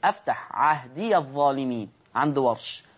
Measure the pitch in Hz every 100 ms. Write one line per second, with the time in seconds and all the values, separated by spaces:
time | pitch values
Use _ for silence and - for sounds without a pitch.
0 | 180 208 - - - - 139 151 127 131
1 | 226 196 139 139 143 135 135 120 104 _
2 | _ 113 143 139 127 110 - - -